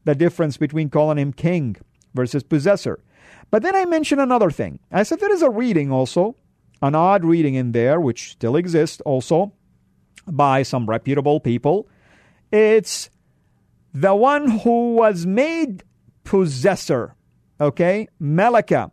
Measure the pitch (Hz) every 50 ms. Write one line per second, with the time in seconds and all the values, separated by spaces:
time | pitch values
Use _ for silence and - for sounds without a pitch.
0 | - 151 147 131 170 170 - - 165 151 123 - 151 147 151 160 156 143 - 151
1 | 151 156 151 147 139 143 - - - 165 180 170 143 117 98 - - _ _ _
2 | _ _ - 127 127 120 - 139 123 - 170 147 139 202 202 - - 123 - -
3 | _ _ _ _ _ - - - - _ - 220 226 359 392 392 370 349 339 320
4 | 302 - 302 277 269 247 254 240 214 170 139 - 117 85 69 - _ _ - 180
5 | 208 - 330 320 403 403 415 349 330 269 214 208 247 247 208 160 143 139 131 131
6 | 131 123 - 175 180 220 254 _ _ _ _ _ _ _ _ _ 143 139 147 156
7 | 170 185 202 202 165 165 170 170 156 143 131 131 127 120 117 120 117 127 147 175
8 | 165 131 113 - - - - - - 113 127 160 180 180 165 160 160 160 - -
9 | - 156 135 127 120 - 170 160 196 208 - _ _ _ _ _ _ _ _ _
10 | _ _ _ - - - 160 131 143 139 131 135 135 - - 127 120 107 110 120
11 | - 131 143 143 131 147 147 - - 123 117 120 - 143 170 208 220 _ _ _
12 | _ _ _ _ _ _ _ _ _ _ - 214 220 214 220 220 196 - - -
13 | - - _ _ _ _ _ _ _ _ _ _ _ _ _ _ _ _ - 135
14 | 156 190 196 202 233 269 285 294 294 269 220 220 - 240 233 233 240 240 233 226
15 | 226 214 208 170 165 185 190 226 277 320 330 330 320 277 190 180 - _ _ _
16 | _ _ _ _ - - - 196 190 156 139 127 127 196 190 - - - 151 120
17 | 107 - - _ _ _ _ _ _ _ _ - 147 147 - - 170 175 190 208
18 | 220 - _ - 160 143 151 170 202 240 240 220 208 - 170 135 104 -